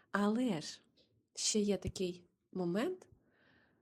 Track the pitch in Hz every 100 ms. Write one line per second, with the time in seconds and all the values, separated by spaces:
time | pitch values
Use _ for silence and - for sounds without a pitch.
0 | _ 196 202 220 254 165 - - _ _
1 | _ _ _ - - 220 208 185 185 -
2 | 180 180 - _ _ 185 175 185 320 370
3 | - _ _ _ _ _ _ _